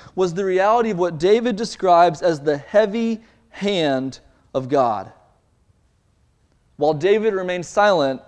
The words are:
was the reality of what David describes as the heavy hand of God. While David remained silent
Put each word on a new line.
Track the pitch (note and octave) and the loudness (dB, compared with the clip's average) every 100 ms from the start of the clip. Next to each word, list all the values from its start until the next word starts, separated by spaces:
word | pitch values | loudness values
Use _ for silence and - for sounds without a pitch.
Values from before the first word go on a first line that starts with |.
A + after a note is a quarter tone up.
| - - | -12 -4
was | F#3 | -4
the | E3+ | -2
reality | G3 F#3 G3 A3+ A3+ | -2 0 2 2 0
of | F#3 | -2
what | F3 D#3+ | -4 -2
David | F3 A3 A#3+ G3+ | 2 2 2 -4
describes | A3+ - F#3+ E3+ F3 D#3 | -6 -4 2 6 4 2
as | F3 D#3 | -2 0
the | C#3+ C#3+ | -2 -4
heavy | C#3+ G#3 A3 A3 A3+ A3+ - _ _ | 0 0 2 0 -4 -6 -10 _ _
hand | - G3 G3 D3+ C3+ C3 - _ _ _ | -8 -4 -2 0 -2 -4 -10 _ _ _
of | C3+ C3 | -6 -2
God. | C#3 B2 G#2 F#2+ - _ _ _ _ _ _ _ _ _ _ _ _ _ _ _ - | 0 2 -2 -8 -18 _ _ _ _ _ _ _ _ _ _ _ _ _ _ _ -4
While | D3 | -2
David | D#3 F3 G#3+ A3 | 0 2 2 0
remained | F#3+ F3+ F3+ D#3+ | -2 -4 -6 -4
silent | - G#3 F#3 C#3 C3 | 0 2 2 0 -4